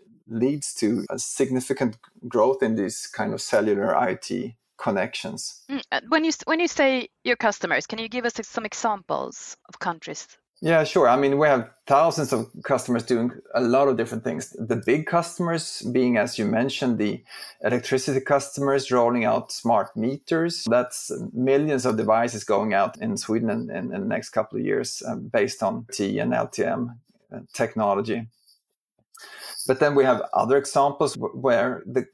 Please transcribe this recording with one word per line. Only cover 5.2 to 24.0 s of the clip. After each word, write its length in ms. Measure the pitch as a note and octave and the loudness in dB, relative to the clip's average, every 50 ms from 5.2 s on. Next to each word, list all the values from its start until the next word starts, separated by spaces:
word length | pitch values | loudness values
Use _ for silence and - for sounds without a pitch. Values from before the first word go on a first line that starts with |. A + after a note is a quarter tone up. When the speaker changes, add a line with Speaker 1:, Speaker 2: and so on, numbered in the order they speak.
| - - - - - - - - _ - | -10 -10 -10 -10 -10 -12 -12 -14 _ -10
Speaker 2:
Mm, 140 | C#4 C#4 - - | -8 -8 -6 -4
uh, 100 | - - - A3 | -6 -6 -2 0
when 120 | D4+ D#4+ D#4 | 0 2 2
you 60 | D#4+ | 2
s-, 160 | D4+ - - | -2 -2 -2
when 160 | - D#4+ E4 | -2 0 0
you 80 | F4 E4 | 0 0
say 400 | - - C#4+ C4+ C4 B3+ A#3+ - _ _ - | 2 2 4 4 4 2 -2 -6 _ _ -2
your 100 | A#3+ A#3+ | -2 0
customers, 540 | - - A3 G3+ - - E3+ D#3 B2+ - - | 2 2 0 0 0 -2 0 0 0 0 -2
can 100 | - A3 | -8 -8
you 100 | A3+ A3+ | -8 -6
give 160 | A3 B3+ A#3 | -6 -4 -4
us 100 | A#3+ A3+ - A3 | -4 -4 -4 -10
some 200 | - - B3 A3 | -8 -8 -6 -6
examples 920 | G#3 - - - A3+ G#3+ G3 F3+ - D#3 C#3 - - - - - - - _ _ - | -6 -8 -4 -2 -2 -2 -2 -4 -4 -4 -4 -4 -6 -10 -14 -18 -18 -20 _ _ -20
of 120 | - - | -12 -6
countries? 480 | - F#3 E3+ E3 - E3 D3+ - - - - _ _ _ _ - - | -4 -4 -4 -4 -8 -14 -14 -14 -14 -18 -20 _ _ _ _ -4 0
Speaker 1:
Yeah, 220 | D#3 E3 D#3+ D#3 | 4 4 4 4
sure. 240 | D3+ - F#3 D3 A#2+ | 4 4 4 6 6
I 80 | B2 | 6
mean, 220 | C3+ C#3 C#3 C#3 C#3+ | 6 4 4 4 4
we 80 | D3+ | 6
have 240 | D3+ C#3 B2 A2+ - _ _ - | 6 4 4 2 -2 _ _ -2
thousands 480 | - C#3+ C#3 D#3+ E3+ D3 E3 D3 B2 C#3 | 4 4 6 6 4 2 0 -2 0 0
of 160 | A2+ A2+ - - - - | -2 -2 -4 -10 -10 -4
customers 380 | - C#3 B2 - - B2 A2+ A#2 | 0 0 0 0 0 -2 -2 0
doing 280 | - B2+ A2+ A#2 B2 - - - - - | 2 2 2 2 0 -4 -6 -12 -4 -2
a 80 | A#2 B2 | 0 2
lot 260 | A#2+ A#2+ C3+ C#3+ C#3 | 4 4 4 4 4
of 80 | B2+ | 4
different 280 | A2+ - A#2 B2 A2+ - | 2 0 -2 -4 -6 -4
things. 260 | - D#2+ D#2+ - - - - | -4 -4 -6 -8 -10 -10 -8
The 180 | A2+ A2 - | -4 -2 -2
big 300 | A2+ - - B2 D3 D#3 | -2 2 2 2 2 2
customers 760 | - - E3+ E3 - - - F3+ E3+ E3+ D#3+ D#3 - - - - - | 2 0 0 0 0 -4 -4 -2 -2 -2 -2 -4 -6 -10 -8 -6 -2
being, 280 | B2 B2+ B2+ B2 B2 A2 | 0 2 2 4 4 2
as 200 | G#2 A#2+ - - | 2 0 0 -2
you 60 | A2 | -2
mentioned, 540 | G2+ A2+ A2+ B2 C#3 - - C#3+ B2+ A#2 G#2+ | 0 2 0 0 0 -2 -2 0 0 0 0
the 260 | A2 G#2 - - - - - - - - - - - | 0 -2 -2 -4 -10 -16 -18 -18 -18 -18 -12 -4 -2
electricity 560 | G#2+ A#2+ B2 A#2+ - C#3 B2+ B2+ - C3+ C3 | 0 0 0 -2 0 -2 -2 0 0 -2 -2
customers 720 | C3 - D3 C#3 C3+ - - - C#3 C#3 C#3 C#3 C3+ - B2+ | 0 2 0 0 0 -2 -6 -4 0 2 2 0 0 2 2
rolling 320 | B2 A#2+ A#2 B2 A#2+ A2+ | 4 4 4 4 2 2
out 280 | G#2 G#2+ A#2+ A#2 - - | 2 0 0 -2 -6 -10
smart 440 | - - A#2 A#2 G#2 G2 - - | -4 0 2 2 2 2 0 -4
meters. 680 | - A2 B2 C#3 C#3+ _ - E3+ D#3+ E3 E3+ E3+ - - - | -4 -4 -4 -4 -4 _ -2 0 0 0 0 -2 -4 -2 2
That's 420 | A#2 B2 B2 - - - - - - - - - - | 2 2 2 0 -6 -10 -10 -8 -8 -8 -8 -8 -4
millions 540 | A#2 B2+ C3 C3+ C#3+ D3+ D3+ C#3+ C3 - | 0 2 4 4 4 4 2 0 0 0
of 100 | B2 A2 | 0 0
devices 480 | A2 G#2 G#2 A2 A2+ A#2+ A#2+ A2+ G#2+ - | 0 2 2 4 4 2 0 -2 -6 -2
going 300 | - G#2+ G2+ G#2 A2 G2 | 0 2 2 2 2 2
out 260 | G2 G2 G#2 - - | 2 2 0 -2 -4
in 160 | G#2+ A2+ G2+ | -6 -4 -4
Sweden 320 | F#2+ - - G#2+ A#2 A#2 A2+ | -4 -2 -2 -2 0 0 0
in, 220 | G2+ - E2+ - | -2 -4 -4 -6
in, 240 | - F2+ F#2 E2 E2+ | -8 -8 -6 -6 -6
in 60 | G2 | -6